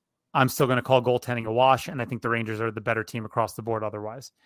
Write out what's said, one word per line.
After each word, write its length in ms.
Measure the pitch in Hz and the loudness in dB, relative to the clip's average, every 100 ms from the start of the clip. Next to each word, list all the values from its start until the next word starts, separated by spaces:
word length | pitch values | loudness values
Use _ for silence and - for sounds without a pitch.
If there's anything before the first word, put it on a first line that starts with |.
| _ _ _ | _ _ _
I'm 140 | - 131 | 2 2
still 200 | - 131 | 4 2
gonna 160 | 127 | 2
call 180 | - 131 | 4 4
goaltending 440 | 120 123 - 120 113 | 4 0 -2 -6 -2
a 40 | |
wash, 360 | 113 131 131 - | 4 4 4 0
and 140 | 135 | -8
I 40 | 113 | -6
think 160 | 117 | -4
the 80 | 117 | -2
Rangers 320 | 117 110 107 | -2 -2 -4
are 100 | 113 | -4
the 80 | 110 | -4
better 220 | 107 113 | -2 -2
team 220 | 107 120 107 | -2 -8 -6
across 300 | 120 110 - | -2 -2 -4
the 80 | |
board 200 | 113 110 | -6 -4
otherwise 480 | 107 104 107 123 - _ | -4 -8 -10 -12 -18 _